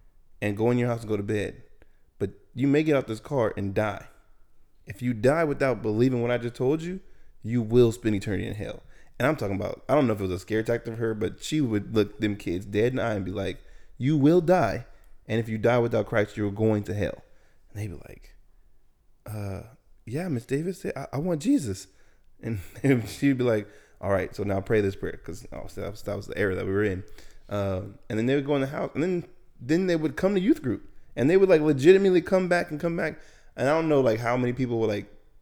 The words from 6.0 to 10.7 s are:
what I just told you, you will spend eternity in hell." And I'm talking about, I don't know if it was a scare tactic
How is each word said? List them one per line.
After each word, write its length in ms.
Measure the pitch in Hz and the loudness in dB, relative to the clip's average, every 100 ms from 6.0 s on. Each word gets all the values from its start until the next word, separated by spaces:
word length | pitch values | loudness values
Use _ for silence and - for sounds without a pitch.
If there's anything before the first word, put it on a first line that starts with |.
| 131 123 | 2 2
what 100 | 120 | 0
I 60 | 123 | -2
just 180 | 120 - | -4 -2
told 260 | 131 160 | 0 0
you, 180 | 170 190 - - - - | -4 -10 -12 -20 -20 -12
you 200 | 107 120 | -2 -2
will 300 | 107 120 120 | 4 6 6
spend 240 | 107 110 101 | 4 0 0
eternity 320 | 110 95 98 | -2 -4 -4
in 80 | 104 | -8
hell." 280 | 110 - - - - - | -10 -12 -16 -20 -18 -2
And 100 | 127 | -2
I'm 80 | 156 | 0
talking 200 | 101 98 | -2 -2
about, 280 | - - - | -4 -6 2
I 80 | 143 | 4
don't 120 | 127 | 4
know 60 | |
if 60 | 104 | 2
it 40 | |
was 80 | 95 | -2
a 80 | 87 | -4
scare 240 | - 110 | -2 -2
tactic 300 | 113 | 0